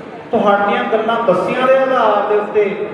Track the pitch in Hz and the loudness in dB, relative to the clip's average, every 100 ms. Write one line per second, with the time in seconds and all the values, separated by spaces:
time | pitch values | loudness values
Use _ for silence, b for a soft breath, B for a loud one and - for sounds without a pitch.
0 | - - - - 202 202 202 - - 214 | -14 -16 -4 0 2 2 2 0 0 -2
1 | - 175 - - - 247 262 269 262 254 | 0 0 2 2 0 0 0 0 0 2
2 | 220 208 202 208 202 208 202 - - | 2 2 0 0 0 0 0 -2 -8